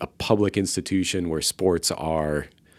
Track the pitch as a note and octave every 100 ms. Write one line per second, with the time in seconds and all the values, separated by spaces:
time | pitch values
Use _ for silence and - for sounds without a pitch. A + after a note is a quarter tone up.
0 | - - - G#2+ G2+ - F#2+ - - G2
1 | F2+ F#2+ F2 D#2+ - - F#2 E2+ - -
2 | D#2+ D#2+ D2+ D2+ - _ _